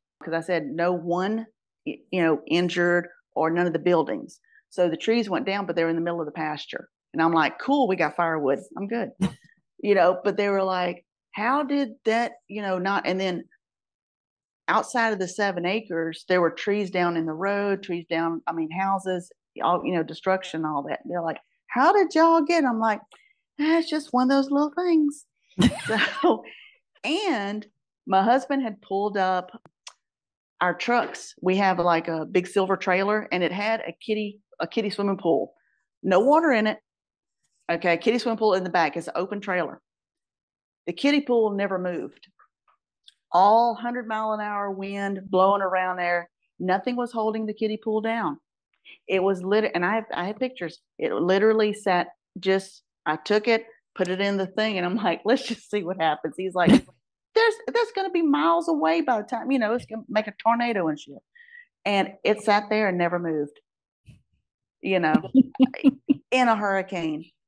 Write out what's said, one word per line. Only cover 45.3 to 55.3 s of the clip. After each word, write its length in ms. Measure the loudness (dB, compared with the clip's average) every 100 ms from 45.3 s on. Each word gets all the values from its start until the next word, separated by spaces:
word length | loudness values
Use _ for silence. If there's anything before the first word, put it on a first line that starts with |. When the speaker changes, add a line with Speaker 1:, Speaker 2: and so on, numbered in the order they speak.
| 4 4 4
Speaker 1:
around 360 | 0 0 -2 -2
there. 320 | -2 -2 -4 _ _ -8
Nothing 360 | -2 -2 -2 -4
was 160 | -4
holding 340 | -4 -2 -2 -6
the 80 |
kiddie 260 | -4 -4 -4
pool 180 | -4 -2
down. 380 | -2 -2 -4 -6 _ _ _ _ -20 -18 -2
It 140 | 0
was 220 | 2 0
lit-, 280 | 0 2 2 0
and 100 | 0
I 100 | -2
have, 100 | -4
I 120 | -6 -6
have 120 | -4
pictures. 400 | -6 -6 -10 -12 _ -8
It 140 | -4
literally 600 | 0 2 4 4 4 2
sat 340 | 0 0 0 0 -8 _ -6
just, 440 | 0 0 -2 -14 _ _ -4
I 120 | -4
took 300 | 0 0 2
it, 180 | 0 -2 -20 _ -4
put 120 | -4
it 120 | -2
in 160 | -2 -2
the 80 | -2
thing, 300 | -2 -2 0
and 80 | -2
I'm 100 | 0
like, 260 | 0 0
"Let's 220 | 2